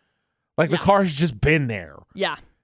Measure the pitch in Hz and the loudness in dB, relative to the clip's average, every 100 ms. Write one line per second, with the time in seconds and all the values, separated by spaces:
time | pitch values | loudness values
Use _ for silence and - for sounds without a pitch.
0 | _ _ _ _ _ - 156 160 - 202 | _ _ _ _ _ -2 0 0 2 2
1 | 190 139 170 110 143 160 131 104 80 73 | 2 0 -2 0 0 0 0 -6 -10 -18
2 | - - 185 147 - _ | -18 -8 -8 -8 -16 _